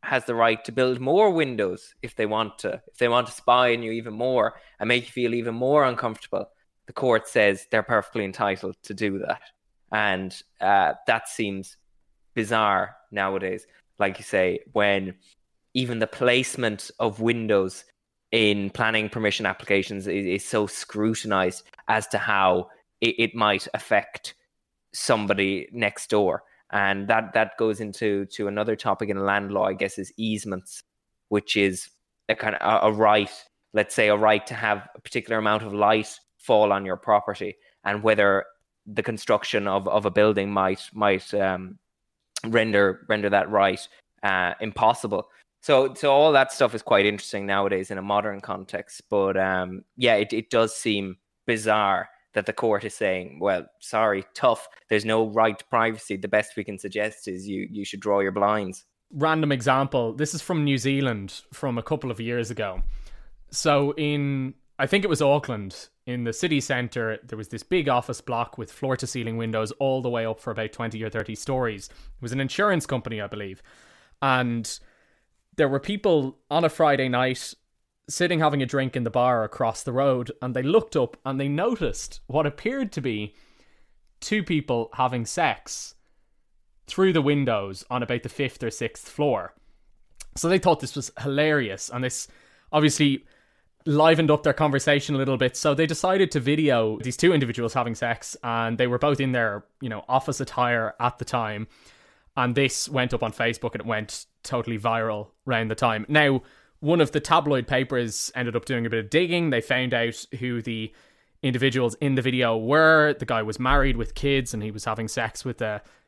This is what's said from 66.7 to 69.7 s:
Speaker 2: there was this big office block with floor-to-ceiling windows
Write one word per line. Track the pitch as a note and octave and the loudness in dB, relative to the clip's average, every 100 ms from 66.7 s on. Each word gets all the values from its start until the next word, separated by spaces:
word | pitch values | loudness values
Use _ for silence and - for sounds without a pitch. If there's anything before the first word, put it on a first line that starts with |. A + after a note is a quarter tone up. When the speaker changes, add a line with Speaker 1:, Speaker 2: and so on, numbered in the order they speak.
| B2+ A#2+ B2 A2+ A2 | -2 -4 -4 -4 -6
Speaker 2:
there | - A2 | -10 -14
was | G#2+ | -12
this | A2+ | -12
big | - F#3 C#3+ | -2 0 2
office | B2 A#2+ A#2+ | 0 0 -8
block | - A#2 A#2+ - | -4 -4 -4 -6
with | A2+ | -14
floor-to-ceiling | - C3 B2+ B2 B2+ A2+ A2+ | -6 -4 -2 -4 -6 -6 -4
windows | A2+ A2 A2 | -2 -2 -2